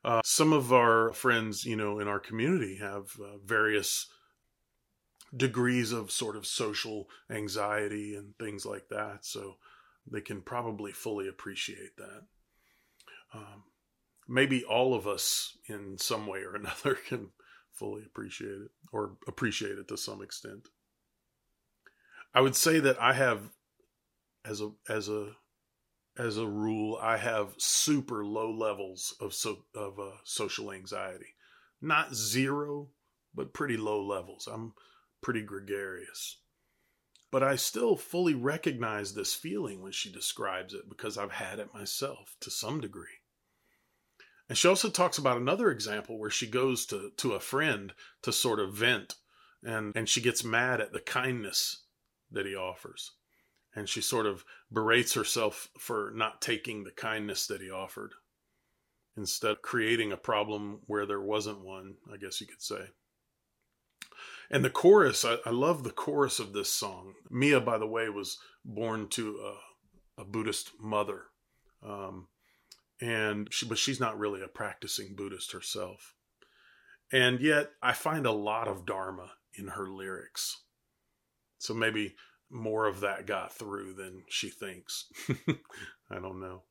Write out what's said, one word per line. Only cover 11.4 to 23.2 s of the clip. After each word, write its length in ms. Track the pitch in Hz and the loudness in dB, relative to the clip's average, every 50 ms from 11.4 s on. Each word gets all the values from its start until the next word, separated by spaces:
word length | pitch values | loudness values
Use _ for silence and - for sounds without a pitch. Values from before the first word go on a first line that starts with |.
| - 101 98 - - - - - - 98 _ | -12 -10 -6 -6 -6 -6 -8 -12 -16 -18 _
that. 260 | - 101 98 101 110 - _ _ _ _ _ _ _ _ _ _ _ _ _ _ _ - - - - _ _ - | -18 -18 -16 -16 -20 -20 _ _ _ _ _ _ _ _ _ _ _ _ _ _ _ -20 -20 -20 -20 _ _ -16
Um, 300 | 107 104 101 104 104 - _ _ _ _ _ _ _ _ _ _ _ _ | -16 -14 -16 -18 -20 -20 _ _ _ _ _ _ _ _ _ _ _ _
maybe 360 | - 120 127 139 135 131 123 120 | 0 4 4 6 6 4 0 2
all 300 | - 110 120 127 131 123 | 2 4 6 6 6 4
of 120 | 110 92 | 2 0
us 500 | 104 98 - - - - - - - - - _ | -2 -2 0 0 0 0 0 -2 -4 -10 -16 _
in 300 | - 107 101 101 98 98 | -12 -12 -10 -10 -12 -6
some 280 | 92 - - 117 107 107 | -4 -2 -2 -2 -2 -2
way 140 | 101 95 95 | -6 -6 -6
or 160 | 98 92 95 | -8 -6 -8
<laughs> 0 | |
another 400 | 104 101 90 - - - 143 131 | -8 -8 -8 -8 -2 2 2 2
can 340 | - - - 135 117 104 92 _ _ - - - - _ _ - | 2 -2 -6 -6 -6 -6 -12 _ _ -20 -20 -20 -20 _ _ -12
fully 300 | - 107 104 104 104 110 | -10 -8 -8 -8 -8 -12
appreciate 440 | - _ - 107 95 - - 107 101 | -12 _ -10 -10 -10 -10 -10 -8 -8
it, 220 | 98 98 104 - _ _ - - | -8 -10 -12 -16 _ _ -18 -6
or 260 | - 107 104 98 101 _ - | -4 -4 -4 -4 -6 _ -12
appreciate 500 | - 90 - 131 110 98 - 110 101 101 | -12 -4 0 0 0 0 0 -4 -4 -6
it 100 | 98 95 | -8 -8
to 100 | - 107 | -8 -8
some 240 | - - - 104 101 | -8 -6 -8 -8 -10
extent. 480 | 98 95 - - - 104 101 104 _ - _ _ _ _ _ _ _ _ _ _ _ _ _ _ _ _ _ _ _ _ _ _ _ - _ _ _ _ - - - _ - | -12 -12 -12 -12 -12 -14 -14 -14 _ -20 _ _ _ _ _ _ _ _ _ _ _ _ _ _ _ _ _ _ _ _ _ _ _ -20 _ _ _ _ -20 -20 -20 _ 8
I 80 | 123 | 8
would 140 | 131 135 - | 8 8 6
say 240 | - - 165 160 160 | 6 6 8 8 8
that 220 | 139 135 127 - | 8 8 6 8
I 120 | 113 123 131 | 8 6 8
have, 360 | 127 | 8